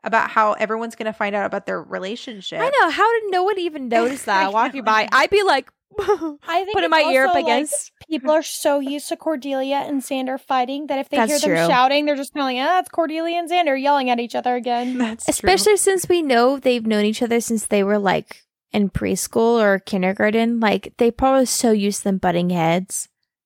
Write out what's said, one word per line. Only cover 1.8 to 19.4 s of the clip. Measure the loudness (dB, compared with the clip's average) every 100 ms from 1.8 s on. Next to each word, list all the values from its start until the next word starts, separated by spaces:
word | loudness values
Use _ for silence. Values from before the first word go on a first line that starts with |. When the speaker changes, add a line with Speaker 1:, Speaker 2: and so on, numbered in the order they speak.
Speaker 1:
relationship. | -8 -10 -8 -10 -12 -14 -10 -4
Speaker 2:
I | -2 2
know. | 2
How | 2 2 2
did | 0
no | 0
one | 0 -2
even | -4 -6 -2
Speaker 1:
<laughs> | 0
Speaker 2:
notice | 0 -4
that | -2 0 2
Speaker 1:
I |
Speaker 2:
walking | 2 0 -2
Speaker 1:
know. | 0
Speaker 2:
by? | 2 2
I'd | 2 4
be | 2
like, | 4 0 -2 _
<laughs> | _ -8
Speaker 3:
I | -2 -2 -2 -10 -4 -2 -2
think |
Speaker 2:
putting | -2 2
Speaker 3:
it's |
Speaker 2:
my | 2 2
ear | 2 4
up | 2
Speaker 3:
also, |
like, | 2
Speaker 2:
against. | 0 0 -6 -8 _ -8
Speaker 3:
people | -4 2
are | 0
so | 0 -2 0 0
used | -2 -8 -6
to | -6
Cordelia | -4 -4 -4 -4 -2 -4
and | -2 -6
Xander | -4 -6 -4 -8
fighting | _ -2 0 -4 -4
that | -6
if | -2
they | 0
Speaker 2:
That's | 2
Speaker 3:
hear | 2
them | 2 2 4
Speaker 2:
true. |
Speaker 3:
shouting, | 4 4 4 2
they're | -2
just | -4
kinda | -4 -2
like, | -2
"Ah, | 0 0
it's | 0
Cordelia | -4 -2 -2 -4 -4
and | -2
Xander | 0 0 0
yelling | 2 2 2
at | -2
each | -2
other | -4 -2 -2
again." | -2 -2 -2 -2
Speaker 1:
That's | -4 -4 -4
true. | -2 2
Speaker 2:
Especially | 2 4 2
since | 2 0 0
we | 0
know | 2 4 4 2
they've | 0 0 0
known | 0 0
each | 0
other | 0 0
since | 0 -4 0
they | 0
were, | 2 2
like, | 2 0 -4 -20 _ _ _
in | -2 0
preschool | -2 -2 -2 -2 0